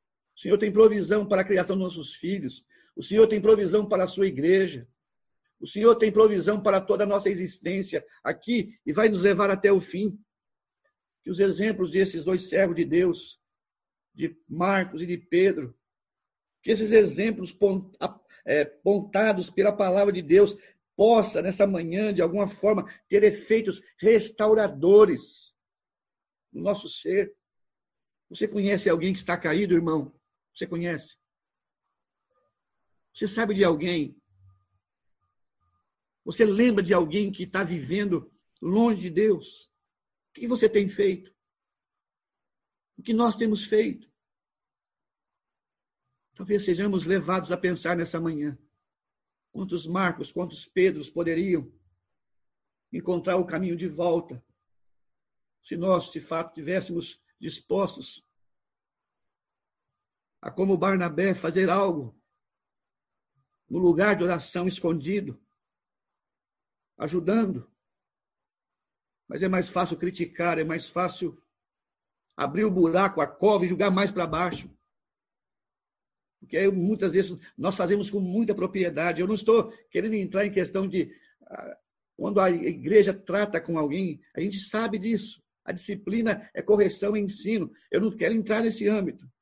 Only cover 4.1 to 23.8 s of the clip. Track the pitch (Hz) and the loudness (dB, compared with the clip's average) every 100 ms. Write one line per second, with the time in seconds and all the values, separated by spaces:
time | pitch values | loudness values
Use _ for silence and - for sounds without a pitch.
4.1 | 196 196 131 160 190 185 135 120 _ _ | 0 -2 0 2 4 2 -4 -16 _ _
5.1 | _ _ _ _ _ - 202 226 226 220 | _ _ _ _ _ -12 4 6 6 4
6.1 | 208 214 196 160 208 202 190 190 190 202 | 6 6 4 0 0 2 2 2 0 2
7.1 | 202 202 185 185 - 160 190 190 156 - | 0 0 -2 -6 -8 -6 -6 -4 -8 -8
8.1 | _ - - - 240 170 - - 156 220 | _ -8 -6 -2 -2 -2 -8 -6 2 2
9.1 | 190 202 190 202 190 202 190 175 180 208 | 4 2 4 2 2 4 4 0 -4 -6
10.1 | - _ _ _ _ _ _ _ _ _ | -6 _ _ _ _ _ _ _ _ _
11.1 | _ - 180 196 190 214 185 175 180 190 | _ -6 0 0 2 -2 -2 -2 0 0
12.1 | 170 160 185 - 185 190 170 143 165 180 | -2 -4 -4 -2 0 0 0 0 2 2
13.1 | 170 - - _ _ _ _ _ _ _ | -2 -8 -20 _ _ _ _ _ _ _
14.1 | - 160 - - 156 185 196 180 156 175 | -8 -8 -8 -12 -4 0 0 -2 -6 -8
15.1 | 175 - 175 190 160 123 - _ _ _ | -8 -2 2 4 2 -6 -14 _ _ _
16.1 | _ _ _ _ _ - 214 214 220 190 | _ _ _ _ _ -2 -2 4 6 6
17.1 | 143 220 208 180 - 202 190 - - 202 | 2 -2 -2 -8 0 2 2 -6 -8 -8
18.1 | - _ - - 147 143 - 190 202 208 | -8 _ -12 -2 0 0 -2 0 0 0
19.1 | 196 220 185 175 - 202 208 190 190 202 | 0 2 0 -2 0 2 2 2 2 2
20.1 | 185 151 185 202 - - _ _ - 214 | 0 4 6 6 2 -18 _ _ 4 6
21.1 | 220 202 160 185 190 202 180 165 185 214 | 6 4 -2 -2 2 2 2 -4 -2 -2
22.1 | 180 165 202 196 - 208 208 - - - | 0 0 0 -2 0 0 0 -2 -12 0
23.1 | 196 208 208 - 220 208 175 | 4 4 4 0 0 0 -6